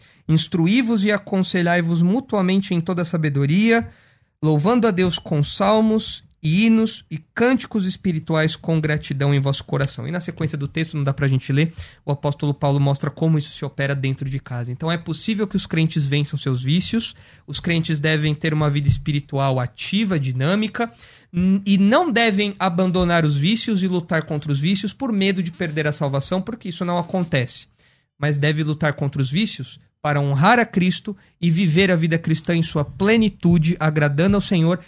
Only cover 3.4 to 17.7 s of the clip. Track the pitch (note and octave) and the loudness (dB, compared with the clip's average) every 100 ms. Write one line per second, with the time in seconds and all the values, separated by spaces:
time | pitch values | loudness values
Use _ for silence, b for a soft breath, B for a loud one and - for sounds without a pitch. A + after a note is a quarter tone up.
3.4 | C#3 F3+ A3+ A#3 - b b b b - | 2 2 4 2 0 b b b b -4
4.4 | D#3 D3+ F3 B3 A3+ F3+ F#3 - - D3+ | 0 2 2 4 2 2 0 -2 -2 -2
5.4 | D3 - G3 A3 A3 A3 - - - _ | -2 0 2 4 2 0 -2 -12 -18 _
6.4 | D#3 F3 A3+ A3 A3 - - D#3 - - | -2 2 4 4 2 -4 -12 -12 -8 0
7.4 | A#3+ C4 - G#3+ F#3 - F#3+ D#3 - D#3+ | 2 0 -2 -4 -4 -4 -2 -2 -2 0
8.4 | D#3 - - D#3+ D3+ D3+ - C3+ C#3+ C#3 | 0 -2 -2 0 0 -2 -4 -2 0 2
9.4 | C#3 C#3 - C#3+ C#3 - B2+ F3 E3+ - | 0 -2 -4 -4 -4 -6 -8 -6 -6 -6
10.4 | D#3+ D3 C#3 E3 D#3+ D3 C#3 C3 C#3 C3 | -4 -4 -6 -6 -4 -4 -2 0 0 0
11.4 | - C#3 D#3+ B B B - C#3+ D3 C#3+ | 0 0 0 B B B -6 -4 -4 -2
12.4 | D3 C#3+ C#3+ C#3+ C#3 C3+ C#3+ - D#3+ D#3 | -4 -2 0 2 2 0 -4 -2 0 2
13.4 | C#3+ - C#3 - C#3 C3+ C3+ C3+ C3+ C3+ | -2 -8 -10 -4 -4 -2 -4 -4 -6 -8
14.4 | - B2 A#2+ B2+ D#3+ E3+ E3+ D#3+ - G#3 | -6 -8 -6 -6 -4 -4 -4 -6 -4 -2
15.4 | G3+ F#3+ - E3 D#3+ D#3+ C#3 D3 C#3+ C#3+ | -2 -4 -2 0 0 0 0 0 -2 -4
16.4 | C3+ B2 C3 E3+ - A3+ - - b b | -2 -2 0 0 0 -2 -4 -12 b b
17.4 | b D3 F3 | b -6 -2